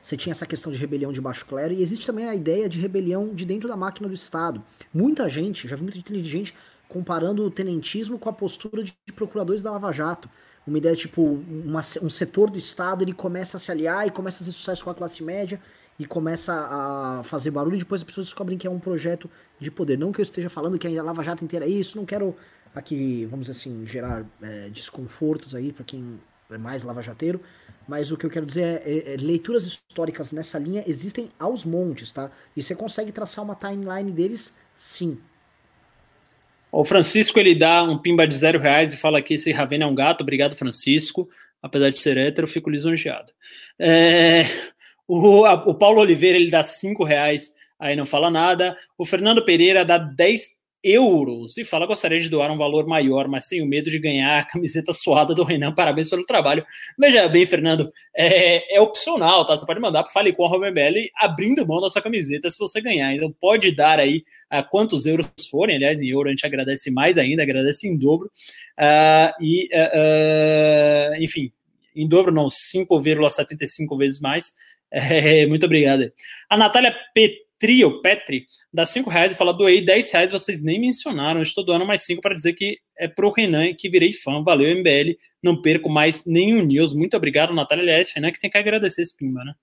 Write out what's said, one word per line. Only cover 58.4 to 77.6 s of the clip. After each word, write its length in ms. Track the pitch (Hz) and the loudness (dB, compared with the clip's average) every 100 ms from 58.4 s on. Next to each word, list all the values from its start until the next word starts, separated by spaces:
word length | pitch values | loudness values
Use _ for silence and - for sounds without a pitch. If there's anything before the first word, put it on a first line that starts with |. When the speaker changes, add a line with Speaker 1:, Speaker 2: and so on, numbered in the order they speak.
| 180 170 - 202 | 6 4 4 4
Speaker 2:
é 40 | |
opcional, 640 | 214 - - 320 170 185 - | 4 2 -2 2 4 4 4
tá? 100 | 151 | 0
Você 80 | |
pode 160 | 147 196 | -2 -4
mandar 220 | 226 156 | 0 0
pro 100 | - | 0
Fale 220 | 196 196 | 0 0
com 100 | 180 | 2
arroba 220 | 175 185 196 | 0 0 -2
M 80 | |
B 80 | 175 | 0
L 300 | 143 185 226 - | 2 0 -4 -2
abrindo 480 | 208 156 202 285 190 | -2 0 0 0 0
mão 120 | 160 | -2
da 80 | 190 | -2
sua 140 | 202 | -2
camiseta 480 | 214 226 147 147 170 | -4 -4 -4 -4 -6
se 80 | - | -6
você 240 | 202 220 | -6 -6
ganhar. 320 | 233 180 135 | -2 -2 -2
Então 180 | 139 160 156 | -2 -4 -2
pode 320 | 180 220 196 151 | 2 4 2 4
dar 240 | 151 156 | 4 6
aí, 240 | 139 156 - _ _ | 4 0 -4 _ _
ah, 140 | 143 | -4
quantos 420 | 139 196 220 156 131 | -2 0 0 0 0
euros 220 | 160 160 - - | 0 -2 -6 -6
forem. 240 | 143 208 151 | -2 0 2
Aliás, 260 | 139 151 | 0 0
em 80 | 135 | -2
euro 200 | 135 143 | -2 -2
a 20 | |
gente 160 | 135 147 | -2 -4
agradece 420 | 139 131 135 - | -4 -4 -6 -4
mais 260 | 127 156 175 | 0 4 4
ainda, 280 | 131 156 | 2 0
agradece 440 | 143 131 135 147 208 | 0 0 0 -2 -4
em 80 | 165 | 0
dobro. 320 | 131 160 190 - - - - - | 2 2 -2 -16 -20 -20 -20 0
Ah, 600 | 147 151 156 156 160 - | 4 6 8 8 6 2
e, 300 | 156 170 185 160 | 0 0 2 2
ah, 160 | 160 156 156 156 156 156 156 156 151 151 147 147 147 | 2 4 4 4 4 2 4 4 4 4 4 4 0
ah, 60 | 156 | -2
enfim, 320 | 160 - 135 _ _ _ _ - | -4 -4 -6 _ _ _ _ -4
em 120 | 156 | 2
dobro 240 | 175 185 | 4 4
não, 180 | 160 143 | 2 2
cinco 500 | - - 185 180 165 | 0 -2 -2 2 2
vírgula 300 | 143 156 151 | 2 2 2
setenta 360 | 143 147 156 143 | 0 -4 -6 -6
e 20 | |
cinco 280 | - 151 139 | -4 -4 0
vezes 240 | 139 139 | -2 0
mais. 320 | 143 151 - | -4 -4 -6
<laughs> 60 | _ _ _ _ | _ _ _ _
É, 520 | 135 131 160 151 156 147 | -6 0 2 6 6 6
muito 200 | 156 160 | 4 4
obrigado. 460 | 156 147 135 123 _ - - _ | 4 4 4 0 _ -20 -20 _
A 80 | 208 | 4
Natália 360 | 214 247 247 - - | 6 6 2 0 -2
Petri, 720 | - 214 - _ _ | 4 4 2 _ _